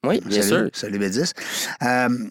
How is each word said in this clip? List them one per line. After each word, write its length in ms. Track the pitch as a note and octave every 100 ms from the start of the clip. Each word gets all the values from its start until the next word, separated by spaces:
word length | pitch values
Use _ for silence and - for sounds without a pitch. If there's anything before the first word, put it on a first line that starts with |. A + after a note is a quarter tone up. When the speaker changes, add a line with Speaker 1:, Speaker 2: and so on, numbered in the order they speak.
Speaker 1:
Oui, 160 | C3+ G#3
bien 160 | - G#2
Speaker 2:
Salut, 80 | G3+ -
Speaker 1:
sûr. 60 | A3
Speaker 2:
salut 240 | - G#2 G2+
Bédis. 340 | G2 G#2+ F3 - - - - -
Euh, 240 | B2 B2 B2 B2 G#2